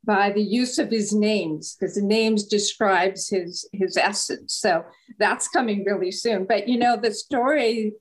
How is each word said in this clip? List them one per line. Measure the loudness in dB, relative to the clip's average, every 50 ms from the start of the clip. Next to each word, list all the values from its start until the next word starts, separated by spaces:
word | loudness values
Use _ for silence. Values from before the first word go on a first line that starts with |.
| 0
by | 0 2 2 2 2
the | 2 0 4
use | 4 4 4 4 0 0 -2
of | 0 2
his | 2 0 0 2 2
names, | 2 4 4 2 2 0 -2 -4 -6 -8 -12 -8 _
'cause | -6 -4 -2
the | -2 0
names | 2 2 2 4 2 2 0 0
describes | 0 0 0 0 -2 -2 0 2 2 4 4 2 0 -2 -4 -6 -4
his, | -4 -4 -4 -4 -10 -12 -14 -12
his | -4 -4 -4 -2 0 0
essence. | 0 0 0 -2 -4 -4 -6 -8 -6 -8 -8
So | -2 0 0 0 0 -2 -6 -20 _ _ _ -4 _
that's | 0 0 0 -2 -4 -2
coming | -2 -2 0 0 -2 -2 -2
really | -2 -2 -2 -2 -4
soon. | -4 -4 -2 -2 -2 -2 0
But, | 0 0 0 0 0
you | 0 2
know, | 2 2 2 2
the | 0 -4 -4
story | -4 -8 _ -2 0 2 2 2 2 2 0 0 0 -2 -4 -6 -8